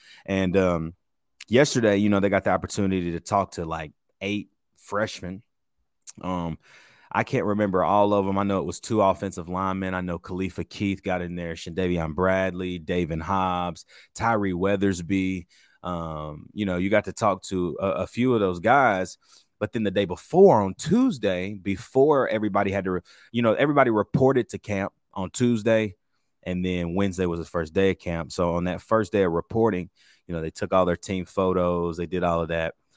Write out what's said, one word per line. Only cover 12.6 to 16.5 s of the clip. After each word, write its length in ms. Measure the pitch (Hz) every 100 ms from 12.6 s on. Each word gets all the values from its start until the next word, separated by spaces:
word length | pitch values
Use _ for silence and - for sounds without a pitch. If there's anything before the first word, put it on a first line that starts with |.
| 92 90
David 420 | 80 90 82 80
Hobbs, 640 | 80 98 92 90 87 85 - - -
Tyree 400 | - 113 113 98
Weathersby. 920 | 87 95 101 98 87 82 98 95 95 87 _ _ _
Um, 640 | 90 85 82 78 76 76 -